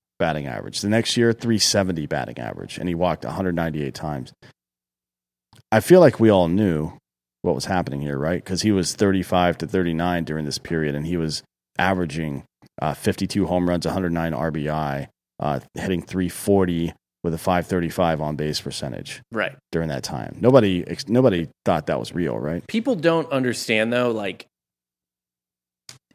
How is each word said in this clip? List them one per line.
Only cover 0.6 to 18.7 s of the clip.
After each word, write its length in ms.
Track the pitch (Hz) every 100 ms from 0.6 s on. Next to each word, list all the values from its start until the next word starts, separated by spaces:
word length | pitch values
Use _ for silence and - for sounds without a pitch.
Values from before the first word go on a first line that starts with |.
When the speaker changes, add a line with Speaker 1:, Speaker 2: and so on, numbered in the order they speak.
| 50 -
Speaker 1:
The 80 | 101
next 280 | 113 - 120
year, 160 | 117
three 240 | 113 117 107
seventy 480 | - 101 92 80 73
batting 320 | 73 57 60
average, 400 | 55 50 50 -
and 100 | 90
he 60 |
walked 300 | 85 90 78 60
a 40 |
hundred 220 | 82 92
ninety-eight 400 | 85 82 73 69
times. 380 | - 78 69 65 _ - _ _ _ _ _ _ _ _ _ _ - -
I 100 | 110
feel 200 | - 180
like 180 | 151 -
we 120 | 110
all 180 | 98 85
knew 440 | 95 101 78 78 - _ _ _ _
what 120 | 90
was 120 | 67 -
happening 340 | 92 76 69
here, 160 | 73 67
right? 240 | 78 90
'Cause 200 | - 90
he 100 | 107
was 220 | 98 82
thirty-five 640 | - 101 95 - 90 87 82
to 80 | 78
thirty-nine 580 | 95 87 82 87 87
during 220 | 78 78 73
this 100 | -
period, 380 | - 82 76
and 120 | 73 80
he 120 | 87
was 240 | 80 76 _ _ _ -
averaging, 680 | 92 92 82 78 78 67 - _ - -
uh, 140 | 76
fifty-two 500 | 71 104 - 92 104 82
home 220 | 90 87
runs, 160 | 87
a 80 | 80
hundred 200 | 90 87
nine 180 | 85 82
R 180 | 67 80
B 200 | 76 73
I, 380 | 78 73 69 67 _ _ _
uh, 220 | 76 67 -
hitting 260 | - 98 87
three 300 | - 92 90
forty 640 | - - 98 90 85 82 - _ _
with 120 | 87
a 40 | 82
five 280 | 98 90 82
thirty-five 560 | 92 82 - 85 76
on 120 | 76 73
base 260 | 76 73
percentage 580 | 69